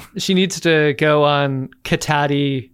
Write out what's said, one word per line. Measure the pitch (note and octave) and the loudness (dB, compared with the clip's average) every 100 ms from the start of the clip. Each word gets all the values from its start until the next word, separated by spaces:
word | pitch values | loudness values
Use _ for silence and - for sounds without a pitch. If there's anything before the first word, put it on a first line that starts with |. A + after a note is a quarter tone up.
| - G3 | -10 -8
She | - | -2
needs | F#3 F#3 - | 0 0 -2
to | E3+ D#3 D3+ D3 | 0 2 2 2
go | D3+ D3+ D3 | 2 4 2
on | C#3+ C#3 C3+ C3 - | 2 0 -4 -6 -10
Katati | - D#3+ - D3 C#3+ C#3+ C#3+ C3 - | -4 -4 0 0 0 0 -2 -4 -8